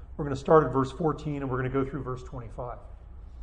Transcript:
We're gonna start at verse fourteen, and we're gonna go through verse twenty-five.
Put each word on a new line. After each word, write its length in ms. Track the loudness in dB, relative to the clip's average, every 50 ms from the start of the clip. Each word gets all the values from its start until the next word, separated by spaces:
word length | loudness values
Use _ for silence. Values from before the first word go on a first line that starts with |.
| -16 -12 -8
We're 60 | -6 -4
gonna 120 | -4 -4
start 260 | -2 6 8 10 10 10
at 80 | 8
verse 220 | 4 2 2 2 0
fourteen, 480 | 0 0 0 0 0 -4 -6 -4 -4
and 100 | -4 -4
we're 60 | -2
gonna 120 | -2 -2 0
go 140 | 0 0 0
through 200 | -2 -4 -6 -6
verse 200 | -6 -8 -8 -10
twenty-five. 540 | -12 -12 -12 -12 -12 -10 -10 -10 -10 -12 -12 -14 -16 -18 -18 -18 -18 -18 -16 -16 -16 -16 -16